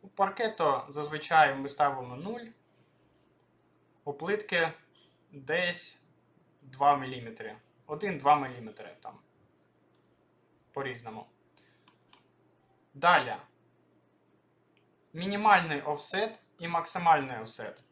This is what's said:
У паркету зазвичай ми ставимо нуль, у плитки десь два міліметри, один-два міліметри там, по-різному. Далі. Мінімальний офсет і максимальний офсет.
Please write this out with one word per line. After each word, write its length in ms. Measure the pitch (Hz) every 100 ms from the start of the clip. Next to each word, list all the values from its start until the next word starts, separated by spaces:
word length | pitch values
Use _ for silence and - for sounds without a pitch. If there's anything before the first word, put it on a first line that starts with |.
У 60 | -
паркету 720 | - 190 190 226 214 156 131 135
зазвичай 680 | 143 147 151 - 156 147 135
ми 140 | 135
ставимо 460 | - 143 135 127 127
нуль, 300 | 185 233 226 - _ _ _ _ _ _ _ _ _ _ _ _ _ _
у 100 | 147
плитки 600 | 143 170 208 - 175 160 - _ _ _ _ _
десь 760 | 143 135 170 180 175 - - _ _ _ _ _ _
два 360 | 135 - 143 139
міліметри, 600 | 131 127 117 113 110 - _ _ -
один-два 500 | 151 202 151 139 147
міліметри 600 | 131 120 110 - 107 -
там, 180 | - - _ _ _ _ _ _ _ _ _ _ _ _ _ _ _
по-різному. 540 | 143 131 120 117 107 - _ _ _ _ _ _ _ _ - _ _ _ _ _ _ _
Далі. 420 | 139 170 165 123 104 - _ _ _ _ _ _ _ _ _ _ _ _ _ _ _ _
Мінімальний 680 | 160 185 202 214 190 165 143
офсет 580 | 147 147 - 190 220 - _ _
і 80 | 170
максимальний 720 | 170 165 185 170 151 135 120
офсет. 420 | 110 - 107 - _